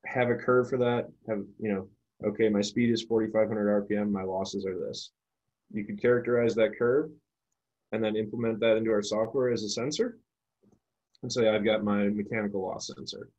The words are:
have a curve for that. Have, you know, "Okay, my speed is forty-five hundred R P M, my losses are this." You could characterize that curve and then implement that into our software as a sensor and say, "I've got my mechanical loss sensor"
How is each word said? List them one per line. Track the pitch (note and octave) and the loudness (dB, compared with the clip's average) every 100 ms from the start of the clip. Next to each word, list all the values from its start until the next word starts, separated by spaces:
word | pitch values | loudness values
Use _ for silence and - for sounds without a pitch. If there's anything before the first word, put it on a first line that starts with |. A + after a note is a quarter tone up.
| - | -6
have | C3 B2 | -2 0
a | |
curve | A#2 - B2+ A#2+ | 0 2 2 2
for | C3 | 0
that. | A#2+ A#2+ - - - | 0 0 -4 -12 -6
Have, | G#2+ G2 - | -6 -6 -8
you | A2 | -4
know, | G2 F#2 _ _ _ | -4 -6 _ _ _
"Okay, | G#2+ G#2 A2 | -6 2 2
my | G2+ | 2
speed | G2+ B2+ A#2+ | 0 2 2
is | A2+ | 2
forty-five | - A2+ G#2+ A2 G#2+ | 0 0 2 0 0
hundred | G#2+ G#2 | 0 2
R | G#2 | 0
P | G2+ G#2 | 0 -2
M, | G#2 | 0
my | G2 | -2
losses | F#2+ F#2+ F#2+ G2+ F#2+ | -2 -4 -4 -6 -6
are | F#2 | -6
this." | G2+ - - _ _ _ _ _ _ | -6 -8 -14 _ _ _ _ _ _
You | G#2+ | -10
could | G#2 G#2 | -8 -2
characterize | A#2+ A#2+ A#2 A#2+ A#2 | 2 2 2 2 2
that | G#2+ G#2+ - | 2 2 2
curve | A#2+ C3+ D#3 - _ _ _ _ _ _ _ | 2 2 0 -10 _ _ _ _ _ _ _
and | A2 | -2
then | A2 G#2+ | 0 0
implement | G#2+ A#2 A#2 A2 | -2 -2 -2 2
that | A2+ A2 | 4 4
into | A2+ | 4
our | G#2 | 0
software | G#2 G#2+ A2+ C#3 B2 | 0 0 0 0 0
as | A2+ | 0
a | G#2 | -2
sensor | A#2 B2+ D3+ A#3+ - _ _ _ _ _ _ _ _ _ _ | -4 -4 -2 -2 -4 _ _ _ _ _ _ _ _ _ _
and | B2 | -6
say, | B2 A2+ | 2 4
"I've | G#2+ G#2 | 4 2
got | G#2+ | 2
my | G#2 G2+ G2+ | 2 2 2
mechanical | G#2 G#2 A2+ G#2 G2+ | 0 -4 -4 -2 -4
loss | F#2 F2+ - | -6 -8 -10
sensor" | - - - - | -12 -14 -14 -16